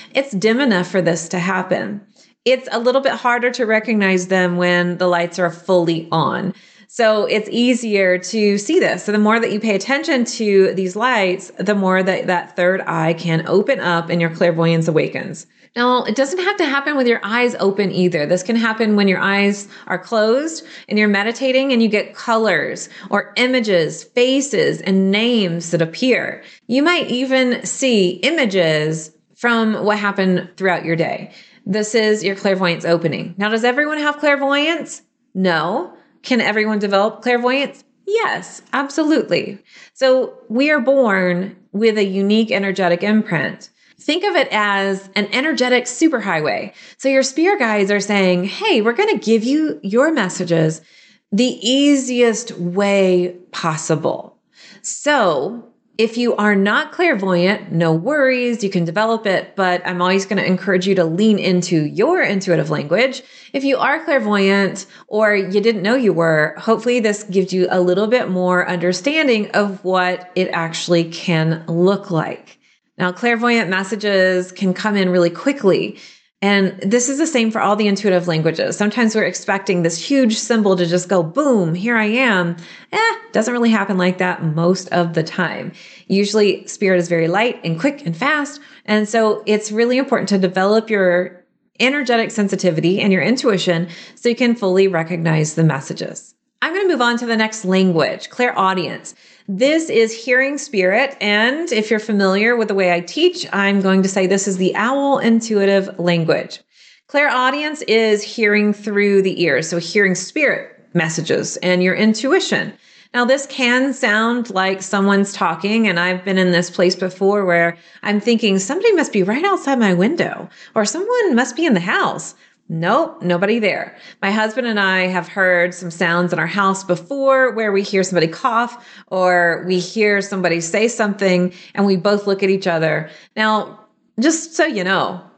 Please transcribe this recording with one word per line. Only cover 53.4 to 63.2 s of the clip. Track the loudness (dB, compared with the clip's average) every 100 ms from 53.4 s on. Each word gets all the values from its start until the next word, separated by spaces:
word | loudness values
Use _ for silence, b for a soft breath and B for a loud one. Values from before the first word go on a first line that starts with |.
| -16
possible." | -6 -4 -4 -2 -2 0 -4 -8 _ _ B B B
So | -14 -6 0 2 2 2 -2 -6 -16 _ _ -2
if | -2 0
you | -2 0
are | 2 2
not | 2 0 -2
clairvoyant, | -2 0 0 0 2 2 0 -4
no | 0 2
worries, | 2 0 0 2 2 -2 -2 -2
you |
can | -2 -2
develop | -2 0 0 0
it, | -2 -4 -2
but | -2 0 -4
I'm | -2
always | 0 0 0
gonna | -4
encourage | 0 -2 0 0 2
you | 0
to | 0
lean | 2 2 2
into | 2 0 0 0 0
your | 0 0 2
intuitive | 0 -2 0 0 0
language. | -4 -2 0 0 -2